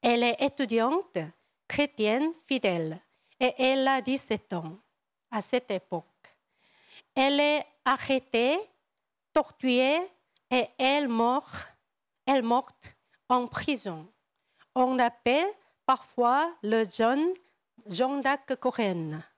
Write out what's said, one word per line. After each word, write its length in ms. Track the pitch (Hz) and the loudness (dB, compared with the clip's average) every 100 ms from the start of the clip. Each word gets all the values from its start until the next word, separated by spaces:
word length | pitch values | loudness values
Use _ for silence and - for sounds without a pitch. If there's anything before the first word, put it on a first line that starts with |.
Elle 220 | 240 233 | 2 2
est 180 | 240 233 | 2 0
étudiante 760 | 277 - 262 226 226 330 392 - 160 - _ _ _ | -2 -2 -2 0 0 0 -4 -8 -8 -14 _ _ _
chrétienne 640 | - 285 - 214 233 311 330 _ | -2 -2 0 -2 0 -2 -6 _
fidèle, 560 | 262 208 170 160 160 _ _ _ _ | -2 0 -2 -4 -8 _ _ _ _
et 140 | 254 - | -2 0
elle 300 | 262 269 262 | 0 2 2
a 140 | 269 | 0
dix-sept 520 | 254 262 - 208 _ | 0 -4 -2 -6 _
ans 240 | 180 165 185 _ _ _ _ _ | -10 -10 -16 _ _ _ _ _
à 100 | 226 | -6
cette 300 | 196 247 - | -2 -2 -2
époque. 340 | 190 _ 175 - _ - _ _ _ _ _ _ - _ - | -8 _ -10 -10 _ -20 _ _ _ _ _ _ -20 _ 0
Elle 240 | 269 285 | 2 4
est 260 | 294 302 - _ - | 2 0 -4 _ -2
arrêtée, 720 | 262 - 269 - 226 247 320 427 _ _ _ _ _ _ | -2 0 -2 0 0 2 0 -4 _ _ _ _ _ _
torturée 680 | - 294 - 254 247 262 311 359 _ _ _ _ | -2 -2 -4 0 2 2 0 -2 _ _ _ _
et 180 | 254 240 _ | -2 -2 _
elle 300 | 262 285 285 | 0 2 0
mort, 440 | 226 233 262 - - - _ _ _ _ _ - | 0 0 0 -4 -16 -16 _ _ _ _ _ 0
elle 180 | 269 | 2
morte 520 | 226 240 269 _ - _ _ _ _ | 2 0 0 _ -20 _ _ _ _
en 180 | 247 240 | 0 0
prison. 600 | - - 269 202 160 170 _ _ _ _ _ _ - | -6 -4 -4 -4 -10 -14 _ _ _ _ _ _ 0
On 200 | 254 254 | 0 2
l'appelle 540 | 240 240 - 269 370 415 _ _ - | 0 0 0 2 0 -4 _ _ -2
parfois 720 | 262 - - 240 262 330 330 | -2 -2 0 2 2 0 -4
le 220 | 208 220 | -2 0
Jeanne, 500 | 220 - 226 269 330 370 _ _ _ _ 214 | 0 0 2 2 0 -4 _ _ _ _ -8
Jeanne 340 | 185 254 285 | -2 -2 0
d'Arc 340 | 269 277 - 262 | -2 -2 -4 -4
coréenne. 680 | 254 247 214 175 160 156 - | -4 0 -2 -2 -6 -8 -12